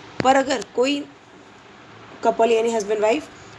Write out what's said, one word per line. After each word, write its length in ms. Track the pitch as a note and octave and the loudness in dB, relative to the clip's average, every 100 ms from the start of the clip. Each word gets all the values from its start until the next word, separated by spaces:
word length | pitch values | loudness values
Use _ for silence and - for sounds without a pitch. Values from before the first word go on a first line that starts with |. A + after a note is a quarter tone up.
| - - | -12 -2
पर 120 | B3+ C4+ | 2 2
अगर 300 | C4 C4 - - | 2 -4 -4 -2
कोई 280 | C4 C#4+ C#4+ - - - - - - - - - - - | 0 -2 -6 -18 -20 -20 -20 -20 -20 -20 -20 -20 -20 -4
couple 280 | A#3 A3+ A3+ | -2 0 2
यानी 200 | A3+ A#3 | 2 0
husband 300 | A3+ G3+ G#3+ | -2 -4 -2
wife 280 | G#3+ C#4 - - - | 0 -2 -4 -18 -20